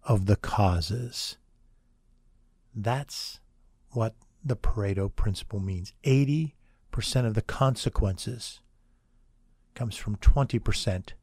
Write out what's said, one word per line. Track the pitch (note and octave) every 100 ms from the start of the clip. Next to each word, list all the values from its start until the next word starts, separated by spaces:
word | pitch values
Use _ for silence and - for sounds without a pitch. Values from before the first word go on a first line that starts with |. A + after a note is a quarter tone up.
of | - A2+ F#2+
the | G2+
causes. | - - G2+ F2 E2 G#2+ B2 - - - _ _ _ _ _ _ _ _ _ _ _ _ _
That's | A#2+ G#2 B2+ C#3+ - - - _ _ _ _ _
what | B2 A2 - _ _ D3
the | A#2+
Pareto | - G#2+ G2+ G2 G2
principle | - G#2+ F#2+ - G#2
means. | G2 F#2+ F#2 - -
Eighty | C3+ C#3 D3 D#3 - _ _ _
percent | - - C3 A#2+
of |
the | G#2+
consequences | - - C3 B2 - - G#2 F#2 - A#2+ - - _ _ _ _ _ _ _ _ _ _ _ -
comes | A#2+ -
from | - G#2
twenty | - - C3+ B2
percent | - - - F#2 - -